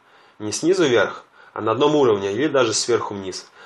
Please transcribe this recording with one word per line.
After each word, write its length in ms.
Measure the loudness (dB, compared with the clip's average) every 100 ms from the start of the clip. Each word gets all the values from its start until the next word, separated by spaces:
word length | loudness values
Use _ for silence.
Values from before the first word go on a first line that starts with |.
| _ _ _ -12
Не 120 | -10
снизу 340 | -4 0 2 2
вверх, 400 | 2 0 -4 -18 _ -16
а 80 | -6
на 100 | -4
одном 240 | 0 2 4
уровне 360 | 4 2 0
или 160 | -2 0
даже 260 | 2 0
сверху 400 | 0 0 -2 -2
вниз. 360 | -8 -10 -12 -16 -20